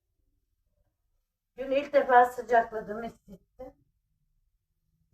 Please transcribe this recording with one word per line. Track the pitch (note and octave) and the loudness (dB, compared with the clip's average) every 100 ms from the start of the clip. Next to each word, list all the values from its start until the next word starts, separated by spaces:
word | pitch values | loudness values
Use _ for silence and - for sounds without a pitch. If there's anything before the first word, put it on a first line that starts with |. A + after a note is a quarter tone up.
| _ _ _ _ _ _ _ _ _ _ _ _ _ _ _ - | _ _ _ _ _ _ _ _ _ _ _ _ _ _ _ -14
Dün | C4+ | -6
ilk | C4+ C#4+ | -4 0
defa | C#4 B3+ B3 | 0 4 6
sıcakladığımı | B3 - A3 A#3 A#3 A3 F#3 G#3+ | 4 0 0 0 0 -6 -10 -10
hissettim. | A#3 - - F#3 _ - C4+ - _ _ _ _ _ _ _ _ _ _ _ _ _ | -12 -16 -20 -20 _ -20 -20 -20 _ _ _ _ _ _ _ _ _ _ _ _ _